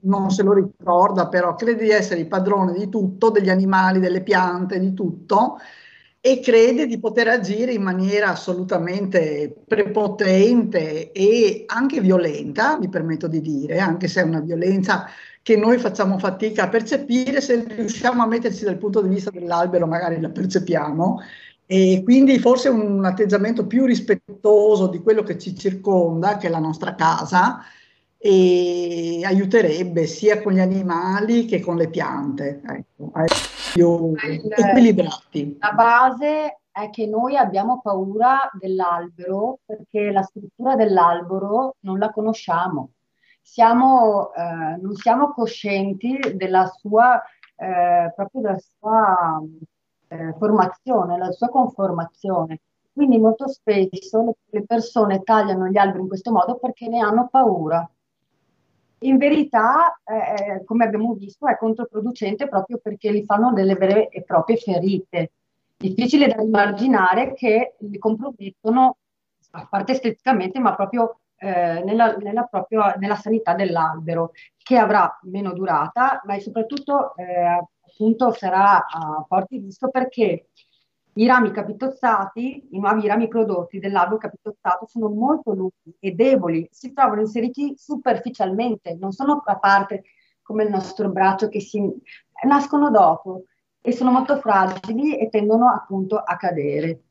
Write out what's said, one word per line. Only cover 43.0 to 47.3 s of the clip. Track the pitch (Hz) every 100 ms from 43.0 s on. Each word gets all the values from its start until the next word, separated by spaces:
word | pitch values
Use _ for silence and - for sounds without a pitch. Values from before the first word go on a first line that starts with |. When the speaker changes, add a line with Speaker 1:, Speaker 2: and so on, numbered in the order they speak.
| _ _ _ _
Speaker 2:
Siamo, | _ - 226 247 262 262 220 202 -
eh, | - 170 165 160 175
non | 190 196
siamo | 240 247 285
coscienti | 247 226 - 202 196 196 190 240 269 - 185
della | 185 185 185
sua, | - 208 214 247 233 -